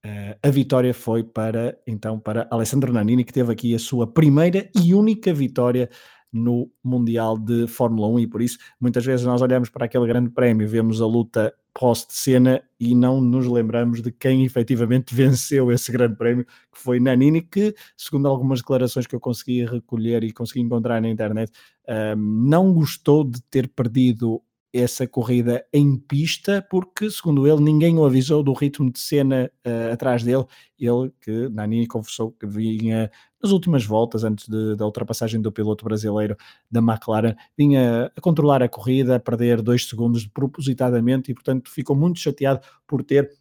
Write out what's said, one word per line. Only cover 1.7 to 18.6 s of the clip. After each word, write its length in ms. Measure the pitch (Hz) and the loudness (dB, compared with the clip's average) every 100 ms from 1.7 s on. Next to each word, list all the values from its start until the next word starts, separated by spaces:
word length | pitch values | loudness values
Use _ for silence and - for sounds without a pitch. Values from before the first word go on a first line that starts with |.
| - - | -8 -10
então, 320 | 107 110 110 | -8 -8 -8
para 280 | 107 110 - | -6 -6 -4
Alessandro 420 | 117 113 135 135 | -4 -2 0 0
Nannini, 320 | 120 104 123 | 0 2 2
que 80 | 120 | 0
teve 200 | 135 120 | -2 -2
aqui 220 | 113 120 | -2 -2
a 40 | 113 | -2
sua 280 | - 123 117 | -2 -2 0
primeira 640 | - 156 143 170 185 202 | 4 4 6 4 0 -2
e 200 | 208 170 | 2 4
única 380 | 190 214 220 196 | 4 4 2 -2
vitória 580 | 151 127 131 123 123 120 - - _ _ | 0 -2 0 0 0 -2 -8 -20 _ _
no 400 | 113 117 120 - _ | -2 0 0 -4 _
Mundial 540 | 127 127 117 117 113 110 | -4 0 0 0 0 -2
de 280 | 110 117 117 | -2 -2 -2
Fórmula 400 | - 120 113 104 | -2 0 0 0
um 120 | 120 | 0
e 80 | 117 | 0
por 160 | 107 | -2
isso 160 | 117 - - _ | -4 -6 -18 _
muitas 240 | 123 120 | -2 0
vezes 200 | 120 127 | 0 0
nós 160 | 123 123 | 0 0
olhamos 300 | 127 127 120 | 2 0 -2
para 160 | 120 117 | -6 -4
aquele 200 | 127 117 | 0 0
grande 220 | 120 120 | 0 0
prémio, 400 | 117 123 110 107 | 0 2 2 0
vemos 320 | 113 113 110 | 0 0 0
a 60 | 110 | 0
luta 480 | 117 113 117 107 - _ | 0 0 -2 -2 -4 _
pós-cena 880 | - 127 117 - - - 127 127 127 _ _ | -2 0 0 -4 -6 2 4 4 2 _ _
e 160 | 120 | 2
não 240 | 123 127 135 | 4 4 2
nos 280 | 123 127 123 | 2 0 0
lembramos 560 | 120 110 117 120 117 | 0 0 0 -2 -2
de 100 | 117 | -6
quem 320 | - 131 131 | -4 0 2
efetivamente 720 | 131 123 117 120 117 127 120 | 2 0 -2 0 2 0 0
<laughs> 20 | 120 | 2
venceu 560 | 135 127 - 139 123 | 4 2 0 0 2
esse 180 | 120 - | 0 -2
grande 260 | 120 120 104 | 0 0 0
prémio, 280 | 117 123 | 0 0
que 340 | 120 _ _ - | -4 _ _ -12
foi 220 | 127 123 | -2 2
Nannini, 400 | 131 123 139 160 | 2 4 4 2
que, 340 | 170 196 214 208 - _ | -2 -2 -2 -2 -20 _
segundo 320 | - 147 139 | -6 -2 0
algumas 300 | 135 131 | 0 -2
declarações 480 | 131 | -2